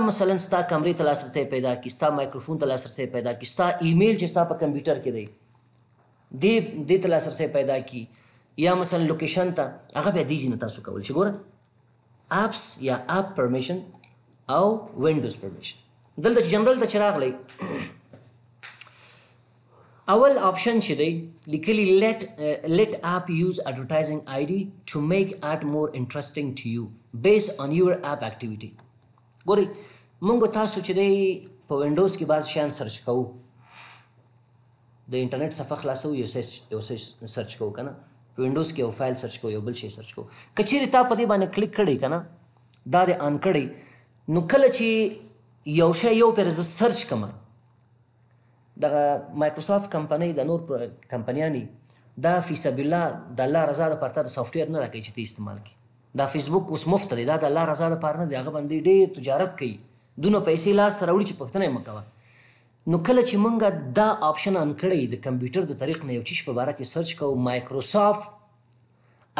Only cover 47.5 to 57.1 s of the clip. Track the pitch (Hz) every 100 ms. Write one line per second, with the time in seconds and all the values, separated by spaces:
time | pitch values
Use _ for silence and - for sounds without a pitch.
47.5 | _ _ _ _ _ _ _ _ _ _
48.5 | _ _ - 147 147 147 143 - 147 151
49.5 | 151 175 202 202 160 151 151 170 147 151
50.5 | 170 160 123 120 - - 123 113 135 156
51.5 | 135 110 - _ _ _ - 160 175 170
52.5 | 151 147 127 143 175 160 - - 123 127
53.5 | 165 147 143 160 151 127 - 131 - 117
54.5 | 165 151 160 117 113 110 - 110 - 101
55.5 | 101 - - _ _ _ 131 139 156 143
56.5 | 185 - 156 160 202 -